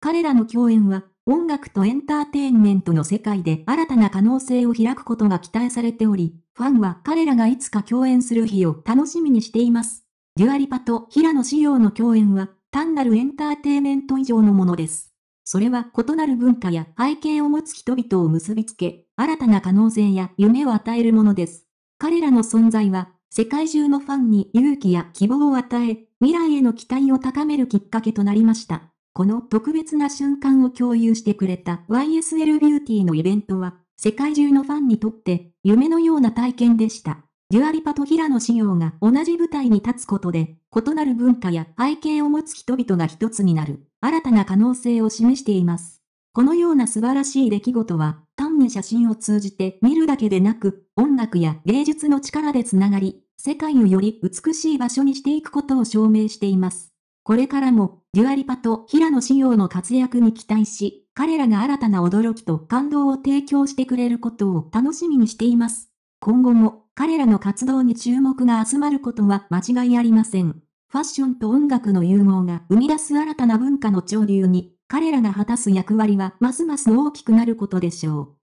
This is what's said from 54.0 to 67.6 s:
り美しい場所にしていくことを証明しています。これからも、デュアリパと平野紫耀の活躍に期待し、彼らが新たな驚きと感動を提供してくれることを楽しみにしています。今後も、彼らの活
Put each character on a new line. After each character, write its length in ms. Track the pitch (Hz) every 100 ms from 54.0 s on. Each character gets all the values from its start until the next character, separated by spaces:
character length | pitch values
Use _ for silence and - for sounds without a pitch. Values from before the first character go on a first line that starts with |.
り 200 | 208 220
美 320 | 185 - -
し 200 | 320 320
い 40 | 294
場 100 | 247
所 140 | 254
に 140 | 277 269
し 60 |
て 100 | 277
い 80 | 302
く 80 | 302
こ 140 | 294
と 120 | 285 269
を 80 |
証 240 | 233 214 220
明 200 | 214 214
し 100 | -
て 80 | 202
い 100 | 190
ま 140 | 185
す。 220 | - - _ _ _
こ 100 | -
れ 140 | 220 262
か 120 | 277
ら 120 | 269
も、 300 | 233 190 - _
デ 100 | 180
ュ 60 | 240
ア 60 |
リ 100 | 277
パ 140 | 269 254
と 260 | 226 226 -
平 180 | 294 320
野 100 | 277
紫 220 | 240 269
耀 180 | 262 233
の 120 | 185
活 260 | 185 180
躍 260 | 254 254 247
に 140 | 226
期 140 | 226 -
待 180 | 220 214
し、 400 | - 202 - _
彼 220 | - 294 320
ら 120 | 254
が 120 | 208
新 160 | 247 285
た 100 | 233
な 140 | 196
驚 280 | 175 196 226
き 120 | 226
と 140 | - 160
感 320 | 156 240 285
動 180 | 294 277
を 80 | 269
提 260 | 269 277
供 240 | 277 277 277
し 80 |
て 120 | 277 254
く 100 | 254
れ 120 | 240
る 120 | 240
こ 100 | 233
と 220 | 226 202
を 160 | 175 156
楽 220 | 220 262
し 140 | 320 349
み 100 | 285
に 80 | 226
し 80 |
て 100 | -
い 120 | 233 240
ま 120 | 233
す。 220 | - - _ _ _
今 220 | - 240
後 100 | 254
も、 320 | 240 220 - _
彼 220 | - 294 320
ら 100 | 262
の 120 | 202
活 260 | 196 202